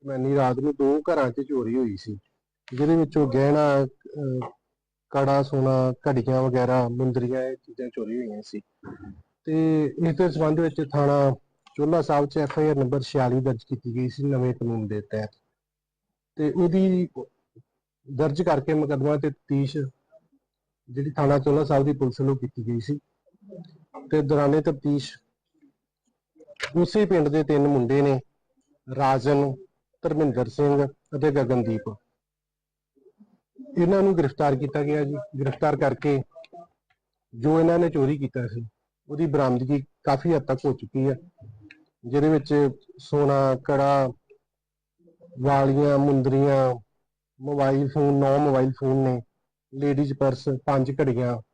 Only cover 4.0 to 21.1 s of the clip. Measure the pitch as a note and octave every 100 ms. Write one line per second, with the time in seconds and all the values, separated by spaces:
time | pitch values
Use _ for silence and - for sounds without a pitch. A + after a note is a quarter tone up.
4 | - D3+ C3+ B2+ B2 - _ _ _ _
5 | _ C#3 C#3 C#3 C#3 C#3 C3 C3 B2+ A#2+
6 | D3 B2+ A#2 B2+ C3 B2+ B2 B2+ A#2+ A#2+
7 | B2+ B2 A#2+ C3 C3 C3 - - B2 A#2+
8 | A2 A#2 A#3 D3 G#2+ - _ _ - -
9 | - - _ _ - D#3+ D#3+ D#3 D3 -
10 | E3+ D3 F3+ D3 D#3 D#3 E3 D3 C#3+ D3
11 | C#3+ C#3+ C#3 B2 _ _ _ - D3 E3
12 | D#3 D3 C#3+ D#3 D3 - D#3 C#3 B2+ C#3
13 | B2+ C#3+ B2 B2+ C3 A#2 - B2+ A#2+ A#2
14 | B2+ - C#3 C3 B2+ B2 A#2 A2+ G#2+ G#2
15 | - A2 G#2+ _ _ _ _ _ _ _
16 | _ _ _ - D3+ F3+ F3 F#3 F#3+ F#3
17 | F3 - - _ _ - _ _ _ _
18 | C3 C3 D3+ D3 F3+ D3 C3 D#3 D3 C#3
19 | C#3 D3 D3 C#3 _ C#3 C#3 D3+ C3+ _
20 | _ - _ _ _ _ _ _ - B2+
21 | C#3+